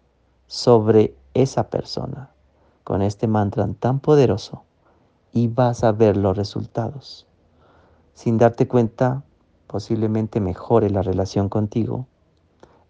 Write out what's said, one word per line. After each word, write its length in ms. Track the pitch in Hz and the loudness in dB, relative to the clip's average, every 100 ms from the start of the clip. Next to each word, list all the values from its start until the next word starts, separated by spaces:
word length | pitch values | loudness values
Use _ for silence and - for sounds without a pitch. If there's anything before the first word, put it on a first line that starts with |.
| _ _ _ _ _ | _ _ _ _ _
sobre 680 | - - 120 107 110 107 - _ | -4 4 4 6 4 4 0 _
esa 360 | 123 135 - - | 0 0 0 -4
persona 600 | - - - - - 131 _ _ _ _ _ | -4 -8 -10 -10 -12 -16 _ _ _ _ _
con 180 | - 98 | -6 -2
este 260 | 101 104 113 | -2 -2 -2
mantra 400 | 107 101 104 101 101 | 0 0 -2 -4 -2
tan 200 | 117 131 | -2 -2
poderoso 640 | - 147 120 107 - - _ _ _ _ _ _ _ | 2 4 4 0 -6 -18 _ _ _ _ _ _ _
y 160 | 117 117 | -2 -2
vas 360 | 117 123 120 | 0 0 0
a 80 | 117 | 0
ver 260 | 107 110 98 | 4 2 4
los 180 | 98 95 | 0 -2
resultados. 920 | 101 - 107 - 113 139 - - _ _ _ _ _ _ _ _ _ | -4 -8 -10 -6 -8 -8 -18 -20 _ _ _ _ _ _ _ _ _
Sin 260 | _ - 113 | _ -2 4
darte 280 | 117 117 - | 4 2 0
cuenta, 560 | 123 113 - 127 135 - _ _ _ _ | 2 0 0 -2 -2 -10 _ _ _ _
posiblemente 720 | 101 - 113 110 110 110 117 | -10 -4 -2 -2 -2 -2 -2
mejore 500 | 92 90 - 117 104 | -4 -4 0 2 2
la 140 | 98 | 0
relación 460 | 92 92 98 101 98 | -2 -2 -2 -2 -2
contigo, 580 | 110 104 117 107 60 131 _ _ _ _ _ - _ | -2 -2 -2 -4 -6 -10 _ _ _ _ _ -20 _